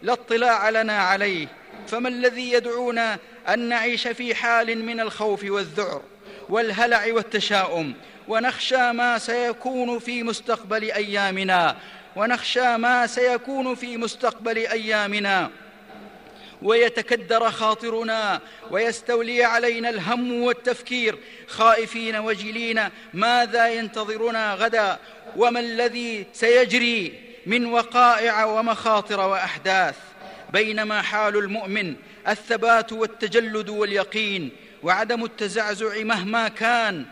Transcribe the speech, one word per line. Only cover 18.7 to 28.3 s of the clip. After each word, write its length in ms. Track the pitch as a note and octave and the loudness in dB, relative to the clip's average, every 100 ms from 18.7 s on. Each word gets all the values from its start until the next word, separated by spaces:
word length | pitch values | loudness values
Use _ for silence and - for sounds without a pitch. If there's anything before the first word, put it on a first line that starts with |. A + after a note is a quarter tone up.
ويستولي 720 | F3+ A#3 A3+ - A#3+ A#3 A#3+ | -2 0 -2 -2 0 0 2
علينا 460 | A#3+ A#3 A#3+ A#3 A#3 | 4 4 2 0 -2
الهم 520 | A3+ F3 A#3+ B3 A#3+ | -4 -2 -2 -2 0
والتفكير، 760 | A#3+ A#3+ B3 A#3+ - B3 A3+ - - - - | 0 0 -2 -4 -4 -2 -2 -2 -10 -20 -16
خائفين 680 | - A3+ A3 A3 A3+ A3+ A3 | 4 6 6 2 -4 -4 -4
وجلين 680 | A3 G#3 G#3 A3 A#3 A3 G3+ - - | -2 -4 -4 -6 -2 -2 -2 -6 -14
ماذا 540 | E3 A3 A#3+ A#3+ A#3 A#3 | -2 2 4 2 4 2
ينتظرنا 840 | A3+ A3 A3+ G#3 A3 A3+ A3+ G#3+ | 2 -6 -6 -6 -2 -2 0 -2
غدا، 440 | F#3+ A3+ A3+ G#3 F3 - - - - | 0 0 2 2 0 -8 -20 -14 2
وما 240 | A#3+ A#3+ | 2 2
الذي 680 | A#3+ A3+ A#3+ A#3 A#3+ A3+ F#3+ | -4 0 0 0 -6 -6 -10
سيجري 800 | - A3+ A#3+ B3 A#3 A#3+ A#3 E3+ - - - - | -2 4 6 6 4 2 0 -4 -10 -20 -16 -2
من 200 | A#3 A#3 | -2 2
وقائع 800 | A#3 A#3 B3 B3 A3+ A3+ | 0 0 6 6 6 2